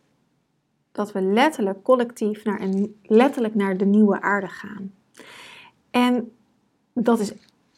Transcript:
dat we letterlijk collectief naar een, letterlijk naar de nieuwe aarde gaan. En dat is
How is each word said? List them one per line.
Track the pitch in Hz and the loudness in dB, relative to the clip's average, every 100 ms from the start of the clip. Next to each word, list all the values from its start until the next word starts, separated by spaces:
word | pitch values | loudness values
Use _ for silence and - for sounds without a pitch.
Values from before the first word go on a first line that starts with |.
| _ _ _ _ _ _ _ _ _ | _ _ _ _ _ _ _ _ _
dat | - 202 | -8 -6
we | 196 | -2
letterlijk | 190 214 302 311 196 190 | 0 2 2 0 -4 -2
collectief | - 254 240 - 208 214 | 0 2 0 -4 -6 -4
naar | 214 208 | -6 -6
een, | 190 190 202 - | -4 -2 -4 -8
letterlijk | - 220 277 269 220 | 2 4 4 2 -4
naar | 220 196 185 | -2 -2 0
de | |
nieuwe | 202 208 208 - | 2 4 4 2
aarde | 180 202 185 | -2 -2 -4
gaan. | - 202 208 196 - _ - - - - - - _ _ | -12 -16 -14 -16 -18 _ -20 -20 -20 -20 -20 -20 _ _
En | 247 247 247 - - _ _ _ _ _ | 0 2 0 -4 -12 _ _ _ _ _
dat | 247 226 226 | -2 0 2
is | 202 - _ _ _ | 0 -8 _ _ _